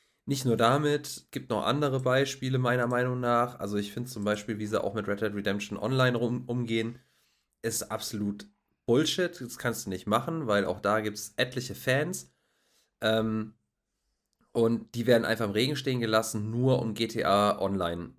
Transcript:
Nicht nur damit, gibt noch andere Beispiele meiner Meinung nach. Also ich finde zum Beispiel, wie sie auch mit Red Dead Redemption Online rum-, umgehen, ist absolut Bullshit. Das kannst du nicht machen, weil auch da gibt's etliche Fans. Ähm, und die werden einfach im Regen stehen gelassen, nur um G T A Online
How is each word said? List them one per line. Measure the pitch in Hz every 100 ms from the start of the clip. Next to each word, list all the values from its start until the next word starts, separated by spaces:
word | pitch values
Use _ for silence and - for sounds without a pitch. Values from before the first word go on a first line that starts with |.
| _ _ -
Nicht | 135
nur | 131 113
damit, | 117 139 147 147 - - -
gibt | 139 131
noch | 110
andere | - 139 147 131
Beispiele | 127 131 135 - 131 131
meiner | 123 123 120
Meinung | 123 127 127
nach. | 123 120 120 -
Also | 101 104
ich | 101
finde | - 123
zum | 107
Beispiel, | 104 104 - 107
wie | 104
sie | 104
auch | -
mit | 107 104
Red | 101
Dead | 110
Redemption | 101 98 101 - 101
Online | 113 131 127 120
rum-, | 117 123 123
umgehen, | 123 113 113 113 123 _ _ _ _ _ _
ist | 113 - -
absolut | 110 - 104 101 101 - _ _ _ -
Bullshit. | 120 156 - 175 -
Das | 120 -
kannst | 123 107 98
du |
nicht | 92 104
machen, | 113 127 165 120
weil | 101 92
auch | -
da | 101 107
gibt's | 107 104 - -
etliche | 123 123 -
Fans. | - - 131 90 - - _ _ _ _ _ _ _
Ähm, | 110 113 110 110 110 - _ _ _ _ _ _ _ _ _
und | 120 113 117 -
die | 117 117
werden | 117 110
einfach | 113
im | 107
Regen | 104 131 143
stehen | 139 123
gelassen, | 113 110 110 107 107
nur | 117 131 -
um | 113
G | 104 113
T | 110
A | - 101 104 -
Online | 98 98 85 87 85